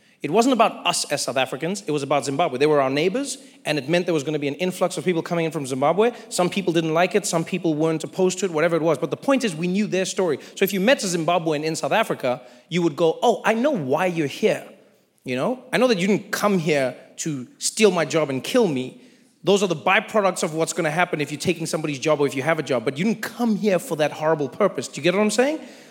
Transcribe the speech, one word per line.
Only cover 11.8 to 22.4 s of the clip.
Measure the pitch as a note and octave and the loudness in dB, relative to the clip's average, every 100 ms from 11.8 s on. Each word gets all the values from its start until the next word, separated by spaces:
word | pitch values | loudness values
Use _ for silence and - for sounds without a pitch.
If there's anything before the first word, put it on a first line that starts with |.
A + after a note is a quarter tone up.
| C#3 | 0
Africa, | F#3+ A3 C#3+ C3 B2 - - _ | 0 0 -2 -2 -4 -8 -20 _
you | E3 | 0
would | E3+ C#3+ | 0 2
go, | E3 D#3+ | 0 4
"Oh, | A#3+ G3 | 2 2
I | F#3+ | 0
know | A3+ C#4 | 2 0
why | B3 C3 D3+ F#3 | 0 0 0 0
you're | E3 C#3+ | -2 -4
here. | - G#3 C#3 - - _ _ _ _ | 0 0 0 -6 -20 _ _ _ _
You | C3+ B2+ | -6 -4
know, | F3 B3 - | -2 -4 -4
I | - | 0
know | B3+ | 2
that | G3 | 2
you | G3 | 2
didn't | F#3+ - | 0 -2
come | - G#3 F#3+ | -2 2 2
here | D#3+ D3 B2+ B2+ - - | 2 0 0 -4 -16 -10
to | E3 C#3 A#2+ _ | -6 -6 -10 _
steal | - - G#3+ | -6 2 4
my | F3+ D3+ | 4 0
job | D#3+ D3 | 0 0
and | C3 | -2
kill | - B3+ G3+ | 0 2 2
me. | C3 B2+ - - _ _ _ | 0 -6 -12 -20 _ _ _
Those | D#3+ G3 | 2 2
are | G3 | 2
the | D#3+ | 0
byproducts | F#3 G3+ G#3+ A3 G3 F3+ | 2 2 2 2 2 0
of | F#3 | -4
what's | D#3 D#3+ | -2 -2
gonna | - D#3+ | 0 -2
happen | D#3+ F3 D#3+ | 0 0 -2
if | C#3 | -4
you're | C#3+ | -2
taking | F#3 E3 E3 | -2 -2 -2
somebody's | E3 D#3 C#3 | -4 -4 -4
job | D3 D3+ | 0 2
or | C#3+ | 2
if | |
you | C3 | 0